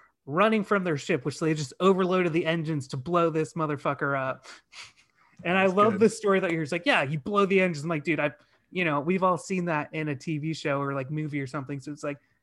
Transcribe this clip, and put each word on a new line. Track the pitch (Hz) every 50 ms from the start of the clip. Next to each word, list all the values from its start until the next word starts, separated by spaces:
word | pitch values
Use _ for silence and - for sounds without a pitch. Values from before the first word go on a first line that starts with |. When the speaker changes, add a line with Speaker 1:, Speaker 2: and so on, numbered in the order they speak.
| _ _ _ _ _
Speaker 1:
running | 139 143 175 202 220 220 214 196
from | - 214 196 180
their | 180 156
ship," | 135 - - 180 139 -
which | 151 135 -
they | 170 156 160
just | 151 147 131 - -
overloaded | 180 190 190 185 190 175 185 185 180 175
the | 151 170 -
engines | 160 165 170 156 156 160 143 131 -
to | -
blow | 135 127 170 175 175 170 165
this | 156 160 156 156 -
motherfucker | 165 156 147 147 139 - 156 143 - 151 143 139 135
up. | 131 131 127 - - - - - _ _
<laughs> | - - - - _ _ _ _ _ _ _ _ _ - -
And | 170 180
I | 190 190
Speaker 2:
That's | 196 180
Speaker 1:
love | 202 208 226 196
Speaker 2:
good. | 190
Speaker 1:
the | 226 220
story | 220 - - 202 190 190
that | 185 175
you're | 165 160
just | 160 139
like, | 180 170 -
"Yeah, | 285 262 180
you | 147 135 156
blow | 156 - 208 202 202 202
the | 180 196 190
engines." | 185 185 165 143 143
I'm | 170
like, | 170 151 143
"Dude, | 175 151 151
I, | 147 151 - - _ _ _ _ _ _
you | - 180 180
know, | 160 147 147
we've | 139 165 185 185 185
all | 185 180 160
seen | - - 196 180 175
that | 175 160 151 147 -
in | - 156 156 151
a | 143
T | 131 - 175 156
V | 147 147 160 160
show | - - 156 139 139
or, | 139 139 139
like, | 139 131 123
movie | 151 151 156 151 143 143
or | 135
something." | 131 - 151 135 139 143 139
So | 131 151
it's | 147 - -
like, | 147 143 - _ _ _ _